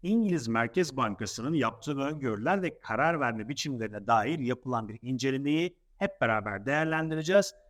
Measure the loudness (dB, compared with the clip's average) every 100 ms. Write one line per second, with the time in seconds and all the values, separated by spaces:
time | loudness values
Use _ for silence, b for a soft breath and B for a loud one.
0 | 2 2 4 2 2 0 2 2 0 0
1 | -2 -2 -6 -6 -2 2 0 -2 -6 -2
2 | -2 -2 -2 -2 0 0 0 -6 -6 0
3 | 2 2 0 -2 -6 -6 -6 -4 -6 -6
4 | 2 4 4 -2 -2 -2 -2 -4 -4 -10
5 | -6 -2 0 0 2 2 0 -6 _ _
6 | -4 0 2 2 0 -6 -2 0 2 0
7 | -2 -2 4 4 4 -4 _